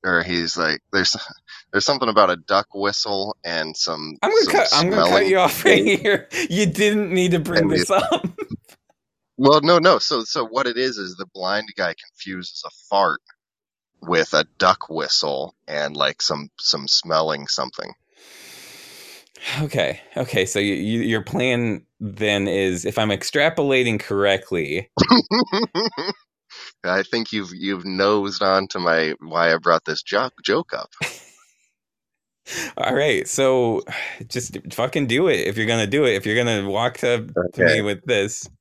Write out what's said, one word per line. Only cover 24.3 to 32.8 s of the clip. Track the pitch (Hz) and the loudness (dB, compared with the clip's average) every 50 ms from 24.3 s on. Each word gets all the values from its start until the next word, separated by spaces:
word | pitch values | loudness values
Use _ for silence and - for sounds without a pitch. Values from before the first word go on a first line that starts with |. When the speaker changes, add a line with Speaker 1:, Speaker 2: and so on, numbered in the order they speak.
| 98 95 - - 98 87 78 71 73 87 104 _ _ | 2 2 0 -2 -4 -2 -2 -2 -4 -6 -6 _ _
Speaker 1:
<laughs> | - - - 240 240 208 - 196 226 247 - - 196 233 - _ 175 214 226 - - 151 185 196 _ _ _ _ _ _ _ - - - - _ _ _ | 0 2 4 4 2 2 0 -2 -2 -2 0 -2 -2 -2 -2 _ -4 -4 -4 -4 -6 -8 -8 -10 _ _ _ _ _ _ _ -20 -20 -20 -20 _ _ _
I | 90 92 95 98 | -2 0 0 0
think | - - 117 113 - | -2 -2 -4 -4 -2
you've, | - 107 98 90 87 | -4 -6 -6 -6 -10
you've | 95 90 98 98 92 87 | -8 -4 -4 -4 -4 -4
nosed | 98 92 92 98 101 104 104 98 101 95 - 104 | -6 -2 2 4 4 4 2 0 -2 -4 -2 2
on | 95 95 98 98 95 | 4 4 4 2 0
to | - 95 | -6 -2
my, | 87 85 82 82 80 78 76 - | 0 2 2 2 2 0 -2 -6
why | - 80 80 82 85 85 82 | -10 -6 -2 2 2 4 2
I | 82 | 2
brought | 78 87 82 82 _ | 4 2 2 2 _
this | - 78 73 - | -2 -6 -6 -6
jo-, | - - 101 123 127 _ _ _ | -2 -2 -2 -2 -2 _ _ _
joke | - 101 143 170 _ - | 0 0 0 0 _ -8
up. | - - - - - | -10 -10 -12 -12 -10
<laughs> | - - - - - - _ _ _ _ _ _ _ _ _ _ _ _ _ _ _ _ _ _ _ _ _ _ _ - - 170 - 294 - | -10 -10 -10 -14 -20 -20 _ _ _ _ _ _ _ _ _ _ _ _ _ _ _ _ _ _ _ _ _ _ _ -12 -10 -8 -8 -8 -6
Speaker 2:
All | - | -4